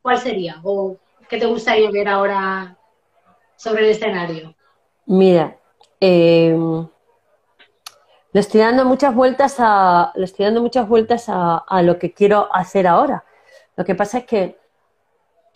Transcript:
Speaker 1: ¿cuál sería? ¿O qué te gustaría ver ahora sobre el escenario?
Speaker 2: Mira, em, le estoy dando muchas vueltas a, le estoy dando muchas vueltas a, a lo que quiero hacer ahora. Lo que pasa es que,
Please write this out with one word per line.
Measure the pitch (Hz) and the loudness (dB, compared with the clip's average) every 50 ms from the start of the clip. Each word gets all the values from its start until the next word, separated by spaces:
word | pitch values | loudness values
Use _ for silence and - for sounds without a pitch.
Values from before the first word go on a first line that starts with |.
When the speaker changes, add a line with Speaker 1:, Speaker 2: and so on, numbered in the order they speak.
Speaker 1:
¿cuál | - 247 247 240 | -4 -2 -2 -2
sería? | 240 254 214 190 175 165 156 160 165 | -2 -4 -6 -6 -8 -10 -12 -10 -8
¿O | 196 202 196 196 190 185 - _ _ _ _ _ - | -6 -4 -4 -6 -8 -10 -14 _ _ _ _ _ -10
qué | 240 | -6
te | 220 233 | -4 -2
gustaría | 226 240 240 - 247 220 220 214 208 | -2 -4 -4 -2 0 2 2 2 2
ver | 202 202 202 | 0 -2 -2
ahora | 202 196 196 196 202 202 196 190 190 190 190 190 180 180 _ _ _ _ _ _ _ _ _ _ _ _ _ _ _ _ | -2 -2 0 0 -2 -2 -4 -4 -4 -6 -8 -10 -12 -18 _ _ _ _ _ _ _ _ _ _ _ _ _ _ _ _
sobre | _ - 226 214 220 220 | _ -8 -6 -2 0 0
el | 214 | 0
escenario? | 208 214 220 208 196 180 170 165 165 160 160 160 - _ _ _ _ _ _ _ _ _ _ | 0 0 -4 -6 -6 -6 -6 -8 -10 -12 -14 -18 -20 _ _ _ _ _ _ _ _ _ _
Speaker 2:
Mira, | - 185 190 190 190 180 165 151 117 - _ _ _ _ _ _ _ _ - | -2 2 4 4 4 4 2 2 -2 -8 _ _ _ _ _ _ _ _ -2
em, | 196 190 180 170 170 170 170 170 165 165 165 165 165 165 160 160 165 160 _ _ _ _ _ _ _ _ _ _ _ _ _ _ _ _ _ _ - - _ _ _ _ _ _ _ _ | 0 2 4 4 4 4 4 4 4 2 0 0 -2 -4 -4 -6 -8 -12 _ _ _ _ _ _ _ _ _ _ _ _ _ _ _ _ _ _ -20 -20 _ _ _ _ _ _ _ _
le | - 202 | -2 -2
estoy | 202 - - 214 | 0 2 2 2
dando | 220 226 247 262 262 | 2 2 2 2 2
muchas | 254 262 262 285 285 220 | 2 2 2 0 0 2
vueltas | 240 254 254 247 262 277 269 269 254 | 2 2 2 2 2 0 0 0 0
a, | 240 214 208 196 190 180 175 175 170 - - | 0 2 2 4 4 4 4 2 2 0 -2
le | 190 185 | -6 -6
estoy | 175 - - 196 | -6 -4 -2 -2
dando | 208 226 233 | 0 0 0
muchas | 240 240 240 254 226 | -2 -2 -2 -2 0
vueltas | 196 233 226 220 226 240 226 - | 2 2 2 2 2 0 -2 -4
a, | - 196 185 175 170 165 | -4 -4 -2 -2 -2 -2
a | 165 - - 190 185 | -2 -4 -2 0 2
lo | 175 175 170 175 | 2 2 2 0
que | 185 170 - | -4 -8 -2
quiero | - 202 202 208 208 202 - - | 0 2 2 4 2 0 0 -2
hacer | 185 170 - - 196 180 | -4 -4 -2 -2 0 2
ahora. | 175 170 196 277 277 233 - - _ _ _ _ _ _ _ _ _ _ | 2 2 2 2 0 -2 -6 -10 _ _ _ _ _ _ _ _ _ _
Lo | - 175 | -8 -6
que | - 185 | -4 -2
pasa | 190 208 202 - 247 | -4 -4 -4 -4 -8
es | 240 | -6
que, | - 233 208 180 - - _ _ _ _ _ _ _ _ _ _ _ _ _ _ _ _ _ _ _ _ | -4 -2 -2 -2 -4 -8 _ _ _ _ _ _ _ _ _ _ _ _ _ _ _ _ _ _ _ _